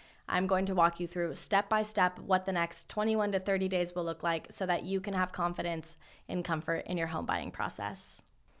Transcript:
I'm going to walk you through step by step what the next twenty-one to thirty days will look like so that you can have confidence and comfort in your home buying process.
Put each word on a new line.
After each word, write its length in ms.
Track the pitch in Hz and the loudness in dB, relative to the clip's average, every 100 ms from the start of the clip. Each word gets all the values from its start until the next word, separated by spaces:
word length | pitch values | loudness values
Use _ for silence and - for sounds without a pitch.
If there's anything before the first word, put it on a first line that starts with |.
| - - - | -20 -16 -2
I'm 200 | 180 190 | 0 2
going 180 | 190 190 | 2 2
to 80 | |
walk 260 | 185 170 170 | 4 4 2
you 60 | 175 | -6
through 300 | 180 170 139 | -2 -2 -4
step 340 | - 202 202 | 0 2 4
by 140 | 214 | 2
step 340 | 208 214 180 - | 2 4 2 2
what 300 | - 185 190 | 2 2 4
the 40 | |
next 380 | 180 170 - - | 0 0 -4 -6
twenty-one 420 | - 220 220 208 | -2 2 2 2
to 60 | 190 | 0
thirty 280 | 190 190 190 | 2 2 2
days 260 | 185 175 | 2 0
will 100 | 175 | 0
look 200 | 170 165 | -2 0
like 240 | 175 165 - | 0 0 -4
so 160 | - 180 | -4 0
that 180 | 175 | 0
you 160 | 185 190 | 0 -2
can 140 | 196 | 0
have 180 | 190 180 | 0 -2
confidence 640 | - 175 175 175 165 - - - - - | 0 -2 -2 -4 -4 -6 -12 -18 -20 -6
and 160 | 180 | -4
comfort 420 | 175 156 160 165 - | -2 -2 0 -2 -2
in 100 | 180 | -2
your 100 | 165 | -2
home 200 | 165 - | -4 -2
buying 240 | 87 117 | -2 -2
process. 720 | - - - 202 196 - - - - - - | -4 -4 -4 -6 -6 -8 -10 -14 -20 -20 -20